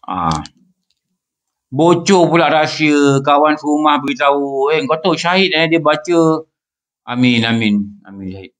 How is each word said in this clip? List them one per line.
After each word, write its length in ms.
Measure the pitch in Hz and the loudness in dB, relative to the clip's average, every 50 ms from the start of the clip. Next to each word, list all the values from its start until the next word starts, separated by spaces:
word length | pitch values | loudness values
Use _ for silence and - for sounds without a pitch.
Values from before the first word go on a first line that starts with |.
| - | -10
Ha. 240 | - 92 90 85 80 80 76 78 78 _ _ _ _ _ _ _ _ _ _ _ _ _ _ _ _ _ _ _ _ _ _ _ _ 131 | -6 -6 -4 -2 -2 -4 -4 -6 -12 _ _ _ _ _ _ _ _ _ _ _ _ _ _ _ _ _ _ _ _ _ _ _ _ -2
Bocor 560 | 135 160 170 175 175 170 - 202 180 170 151 | 2 4 4 4 2 2 2 4 4 4 2
pula 240 | 160 170 165 143 151 | 2 2 2 2 2
rahsia, 640 | 156 156 151 151 - 156 151 147 147 143 139 139 139 139 | 0 0 -2 -2 0 0 2 2 4 2 2 2 2 2
kawan 320 | 147 143 147 151 151 151 | 2 2 4 4 2 0
serumah 400 | 147 - 147 147 151 151 151 147 | 0 -2 -2 -2 0 2 0 0
beritahu, 720 | 139 139 143 143 - 147 143 143 143 139 139 139 135 135 147 | 0 -2 -6 -4 -2 0 0 0 0 -2 -4 -4 -2 -2 0
"Eh, 160 | 156 156 139 | 0 -2 0
kau 140 | 131 156 160 | -2 -4 -2
tahu 160 | - 190 165 | -2 -4 -2
Syahid, 320 | 165 - 175 180 190 196 180 156 | -2 -2 -2 0 0 0 0 0
eh, 80 | 156 165 | -2 0
dia 160 | 165 160 165 | 0 0 0
baca," 640 | 151 151 151 151 - 175 175 170 165 160 160 156 160 _ _ _ _ _ _ _ _ _ _ _ _ 120 | 2 0 0 0 -2 -2 0 2 2 2 0 -2 -6 _ _ _ _ _ _ _ _ _ _ _ _ -10
amin, 320 | 123 123 127 123 120 117 | -4 0 2 2 2 2
amin, 560 | 113 113 113 113 113 107 104 104 101 101 - - _ | 0 0 -2 0 0 0 0 0 -2 -6 -12 -20 _
amin, 220 | 98 98 98 98 92 | -20 -18 -14 -14 -14
Syahid. 220 | 95 95 95 - _ | -14 -14 -18 -20 _